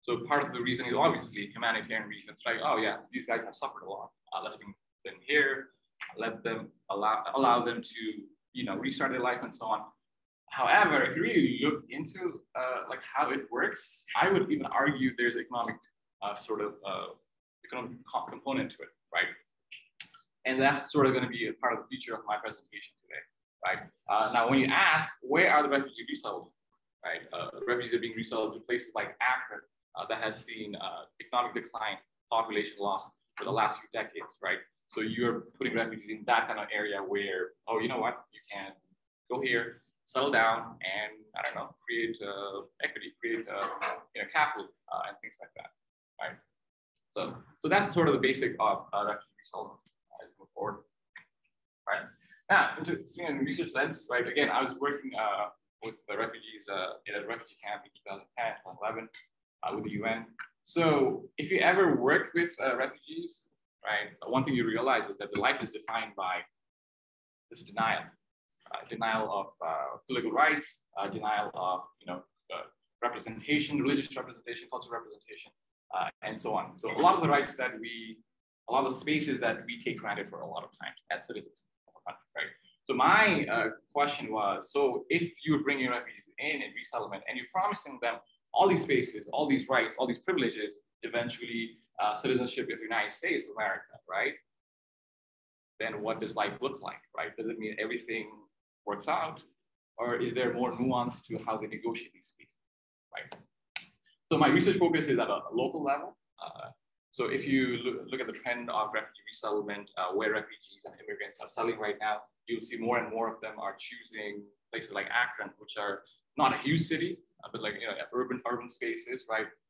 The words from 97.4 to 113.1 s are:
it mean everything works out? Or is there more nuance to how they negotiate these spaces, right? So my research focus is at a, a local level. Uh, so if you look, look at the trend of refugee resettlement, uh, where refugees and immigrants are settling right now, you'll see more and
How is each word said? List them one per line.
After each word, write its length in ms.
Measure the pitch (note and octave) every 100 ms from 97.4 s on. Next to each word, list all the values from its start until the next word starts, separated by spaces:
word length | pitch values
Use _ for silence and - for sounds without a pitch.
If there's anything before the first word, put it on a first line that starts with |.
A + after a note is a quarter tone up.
| A2
it 100 | A2
mean 180 | G#2+ G#2
everything 520 | A2 A#2+ - A2+ G#2+ G#2+ - _ _ _ -
works 200 | G#2 D3
out? 340 | F3 D#3+ - - _ _ _ _ -
Or 180 | A#2+ A#2
is 180 | A#2+
there 180 | A#2+ A#2+
more 240 | A#2+ B2 A#2
nuance 440 | B2+ B2 B2 - -
to 100 | A2 -
how 120 | A2
they 100 | G#2+
negotiate 440 | A2 A2+ A2+ -
these 200 | _ -
spaces, 180 | _ - _ _ _ _ _ _
right? 200 | - - - - _ _ - - _ _ _ _
So 60 | D#3+
my 100 | D3
research 300 | E3+ F3+ F#3
focus 280 | E3+ D#3+ D3
is 120 | A#2+
at 100 | G#2+
a, 120 | G2 -
a 20 |
local 300 | A2+ C3+ E3
level. 320 | C#3+ C#3+ - - _ _
Uh, 260 | - - - - _ _ _
so 140 | - A#2+
if 200 | C3+ C#3
you 320 | C3+ B2+ A#2+
look, 220 | B2 A2+ -
look 100 | C3
at 60 | A2+
the 60 |
trend 360 | - B2 A#2+ A#2+
of 180 | - G#2+
refugee 300 | A2 - - -
resettlement, 600 | - A2 G#2 G#2 G#2 G2+ -
uh, 160 | F#2
where 180 | G2 A2
refugees 500 | G#2+ - - - - -
and 80 | -
immigrants 380 | - G2+ G2+ -
are 80 | -
settling 300 | - A#2 G#2+
right 180 | G#2+ G2+
now, 180 | G#2+ G#2+ - _ -
you'll 160 | A#2
see 160 | A2+ A#2
more 200 | A2+ A#2+
and 140 | A2+